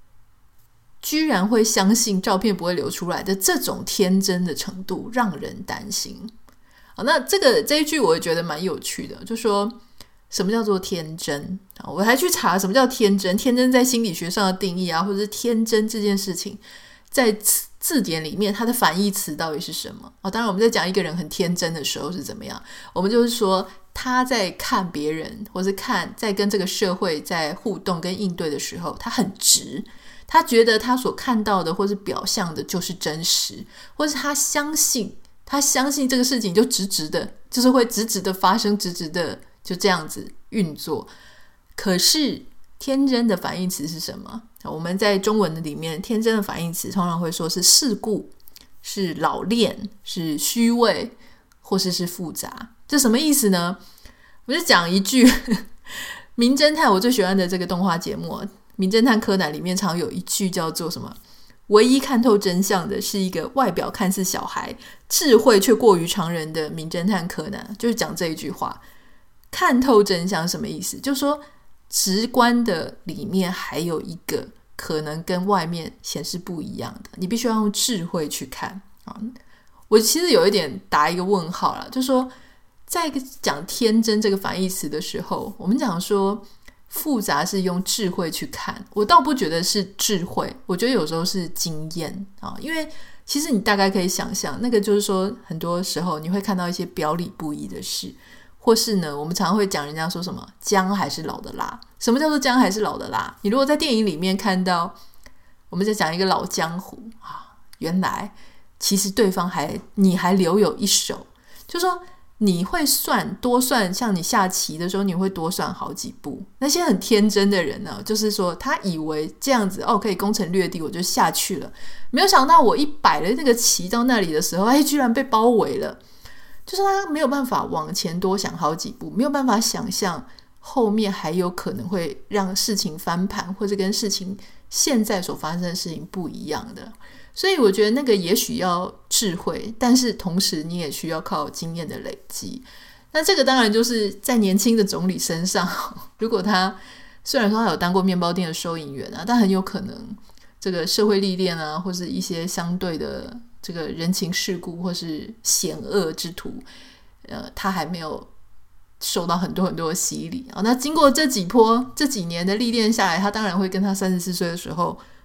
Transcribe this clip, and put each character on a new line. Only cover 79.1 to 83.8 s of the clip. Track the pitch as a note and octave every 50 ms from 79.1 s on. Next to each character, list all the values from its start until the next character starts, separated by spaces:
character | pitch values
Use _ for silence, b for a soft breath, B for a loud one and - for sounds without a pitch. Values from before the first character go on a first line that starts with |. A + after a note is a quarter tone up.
| - G#3+ G#3+ A#3 B3+ b b b b b b b b b b
我 | - G#3+ A3+
其 | A3 A3 - D#4
实 | F4 F4
有 | C4+ F3+ E3
一 | G3
点 | G#3 G3 E3 C#3+ - - -
打 | - - D3+ D3+ D#3+
一 | F3
个 | F3+ F3+
问 | F#3+ G3+ F#3 E3 D#3+
号 | F3+ - - E3 -
啦， | - - -
就 | - C4
是 | B3+
说 | C4 C4 B3+ C4 B3+ B B B B B B B B B - -
在 | - - F4 E4 D#4 - C#4 C4 - - -
讲 | - F#3+ D3 D3 E3
天 | - - -